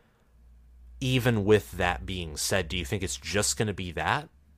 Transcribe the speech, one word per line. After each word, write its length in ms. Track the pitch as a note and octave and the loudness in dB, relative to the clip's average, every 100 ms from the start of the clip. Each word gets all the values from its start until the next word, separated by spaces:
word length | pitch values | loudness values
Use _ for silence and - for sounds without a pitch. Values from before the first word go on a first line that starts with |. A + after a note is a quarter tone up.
| _ _ _ _ - - - - - - | _ _ _ _ -20 -20 -20 -20 -20 -6
Even 440 | C3 B2+ B2 A2+ | 0 2 4 2
with 280 | G2 G#2+ - | 6 6 4
that 340 | F2 F2+ F2+ F#2 | -2 0 0 -4
being 300 | F2+ E2 D#2 | -6 -6 -6
said, 320 | - G2+ E2 | -2 0 0
do 100 | F2+ | -4
you 60 | |
think 180 | D#2+ G2+ | -4 -4
it's 140 | F#2 - | -4 -6
just 420 | E2 G2 G#2 - | -2 0 0 0
gonna 160 | G#2+ | -2
be 180 | F#2 F2+ | -2 -6
that? 360 | D#2+ D#2+ C3 D#3 _ _ | -2 0 -2 -4 _ _